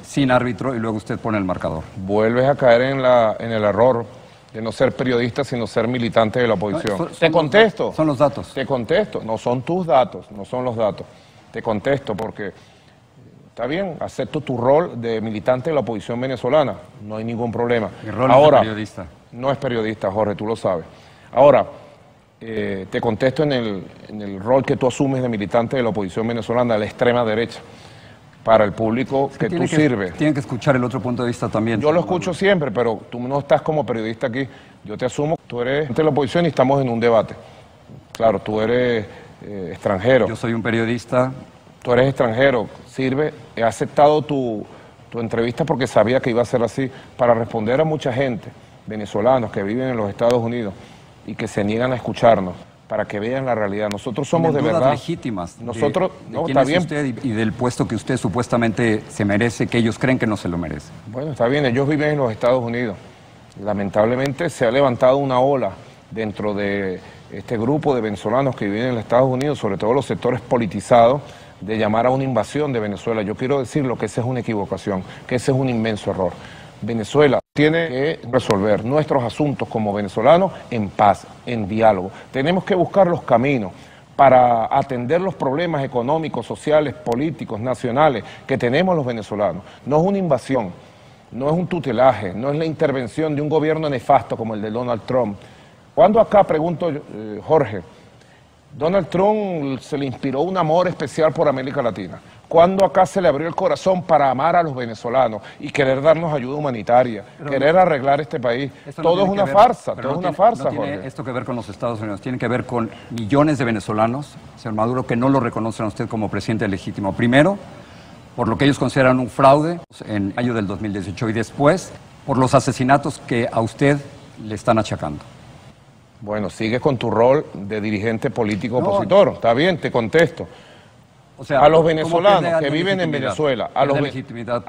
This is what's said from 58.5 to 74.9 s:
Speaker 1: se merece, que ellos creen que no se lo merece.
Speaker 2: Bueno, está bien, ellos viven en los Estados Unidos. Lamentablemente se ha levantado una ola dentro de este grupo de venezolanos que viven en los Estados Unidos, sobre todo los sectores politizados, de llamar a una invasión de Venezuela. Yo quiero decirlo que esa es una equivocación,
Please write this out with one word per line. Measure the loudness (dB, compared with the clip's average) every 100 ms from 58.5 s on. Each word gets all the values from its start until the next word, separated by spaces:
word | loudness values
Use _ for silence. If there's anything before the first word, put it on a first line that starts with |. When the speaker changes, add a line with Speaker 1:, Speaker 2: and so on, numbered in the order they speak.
| 0 0 0 0 0 -4
Speaker 1:
se | -4
merece, | 0 2 0 0 -2
que | 0
ellos | 0 0
creen | 0 2
que | 0
no | -2
se | -4
lo | -6
merece. | -6 -8 -12 -18 -14
Speaker 2:
Bueno, | -8 -6
está | -2 0
bien, | 2 2
ellos | 0 0
viven | 0 0
en | 0
los | 0
Estados | 0 2 2
Unidos. | 0 -4 -4 -6 -12 -20 -20 -20 -20 -10
Lamentablemente | -4 -2 0 2 2 2 -2 -2 -4
se | 0 0
ha |
levantado | 4 2 4 4 4
una | 2 2
ola | 2 2 -2 -6 -16 -20 -14
dentro | -8 -6 -4 -4
de | -2 -2 -2 -4 -6 -12 -20 -16
este | -14 -6 -4
grupo | 0 0 0 0
de |
venezolanos | -2 -4 -2 0 0 -2
que | -4
viven | -2 -2
en | -4
los |
Estados | 0 2 4
Unidos, | 2 -2 -2
sobre | -4 -2
todo | 0
los | 0 0
sectores | -2 -2 -2
politizados, | 0 0 0 -4 4 6 8 4 -4 -16 -20 -14
de | -6 -2
llamar | 0 2 2
a |
una | 2
invasión | 0 -2 -2 -2 -2
de | -2
Venezuela. | -4 -4 -4 -2
Yo | -4 -4
quiero | -2 -2
decirlo | -2 -2 -2 -2
que | -4
esa | -4
es | -4
una | -4
equivocación, | -4 -4 -4 -6 -4